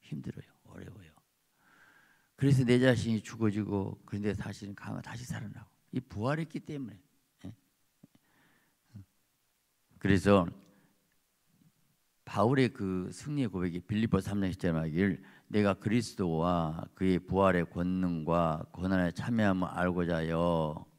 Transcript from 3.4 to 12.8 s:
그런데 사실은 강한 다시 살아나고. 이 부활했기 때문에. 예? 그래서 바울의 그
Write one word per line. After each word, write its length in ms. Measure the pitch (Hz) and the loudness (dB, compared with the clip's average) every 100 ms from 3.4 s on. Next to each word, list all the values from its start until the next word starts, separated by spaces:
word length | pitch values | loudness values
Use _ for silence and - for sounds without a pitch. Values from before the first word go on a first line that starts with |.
| 113 101 98 101 95 98 | 0 0 -2 -2 -2 -8
그런데 300 | - 104 104 | -8 -6 -4
사실은 400 | 101 107 101 101 | -4 -6 -10 -12
강한 260 | 98 - 104 | -14 -10 -10
다시 220 | - 120 | -10 -12
살아나고. 460 | 123 - 104 101 - _ _ | -10 -10 -10 -14 -20 _ _
이 80 | 127 | -10
부활했기 600 | - 101 117 156 160 156 | -8 -6 -4 -2 -4 -10
때문에. 400 | - 147 123 95 _ _ _ _ | -10 -10 -10 -14 _ _ _ _
예? 100 | 92 113 _ _ _ _ - _ _ _ _ _ _ _ _ 104 95 _ _ _ _ _ _ _ _ _ | -16 -16 _ _ _ _ -20 _ _ _ _ _ _ _ _ -20 -20 _ _ _ _ _ _ _ _ _
그래서 460 | 98 95 90 101 87 - - _ _ _ _ _ _ _ _ _ _ _ _ _ _ _ | 2 4 6 6 4 -6 -20 _ _ _ _ _ _ _ _ _ _ _ _ _ _ _
바울의 460 | - - 107 135 123 | -12 0 2 4 2
그 380 | - | 0